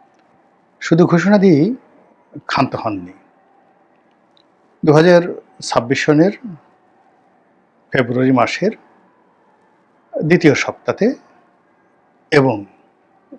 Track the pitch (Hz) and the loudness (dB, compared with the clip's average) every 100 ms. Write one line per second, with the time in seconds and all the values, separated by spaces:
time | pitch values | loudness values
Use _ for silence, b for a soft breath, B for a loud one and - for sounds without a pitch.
0 | _ _ _ _ _ _ _ - - 165 | _ _ _ _ _ _ _ -14 -2 0
1 | 175 170 180 208 190 143 175 262 _ _ | 2 2 2 2 4 2 0 -4 _ _
2 | _ _ _ 147 - - 127 107 113 101 | _ _ _ -20 -8 -4 -4 -4 -8 -10
3 | 90 - _ _ _ _ _ _ _ _ | -14 -20 _ _ _ _ _ _ _ _
4 | _ _ _ _ _ _ _ - 156 151 | _ _ _ _ _ _ _ -6 2 4
5 | 170 175 175 - - - - 123 117 131 | 6 4 2 -10 -18 -18 -6 -4 -2 -4
6 | - 151 180 208 226 156 _ _ _ _ | 0 2 2 -2 -16 -18 _ _ _ _
7 | _ _ _ _ _ _ _ _ _ 139 | _ _ _ _ _ _ _ _ _ -4
8 | 120 123 131 131 113 - 190 - _ _ | -2 0 0 2 0 -2 -6 -6 _ _
9 | _ _ _ _ _ _ _ _ _ _ | _ _ _ _ _ _ _ _ _ _
10 | _ - 160 175 160 123 - - - - | _ -8 -2 2 2 0 -4 -10 -8 -2
11 | 214 294 _ _ _ _ _ _ _ _ | -2 -4 _ _ _ _ _ _ _ _
12 | _ _ - 151 131 107 101 _ _ _ | _ _ -2 0 0 -2 -10 _ _ _
13 | _ _ _ | _ _ _